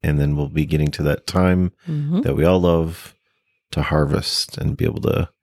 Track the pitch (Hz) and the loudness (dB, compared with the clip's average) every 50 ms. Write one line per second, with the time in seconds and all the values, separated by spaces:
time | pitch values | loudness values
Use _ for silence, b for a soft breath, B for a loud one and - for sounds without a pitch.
0 | - 131 73 73 71 71 73 73 73 69 69 78 76 71 - 76 76 76 71 - | 0 0 0 2 2 0 0 0 -2 -2 0 -2 -2 0 0 0 0 0 -2 -2
1 | 76 73 71 - _ - - 92 92 92 90 92 92 90 _ _ _ 170 156 147 | -2 -2 -2 -2 _ -4 0 2 2 4 4 2 2 0 _ _ _ -6 -6 -4
2 | 147 147 170 180 - - 69 - 73 87 92 92 90 87 85 82 82 80 82 - | -4 -2 -2 -2 0 0 0 2 4 4 4 4 4 4 4 4 2 -2 -6 -10
3 | - - _ _ _ _ _ _ _ _ _ _ _ _ - - 73 - - 76 | -16 -20 _ _ _ _ _ _ _ _ _ _ _ _ -4 -4 -2 0 2 2
4 | 73 71 - - - - - - - - - - - - 107 - 120 113 110 113 | 2 2 0 -2 -2 -2 -4 -4 -6 -6 -8 -6 -4 -4 -2 0 -2 -2 -2 -2
5 | - - - - - - _ _ | -2 0 0 0 -2 -4 _ _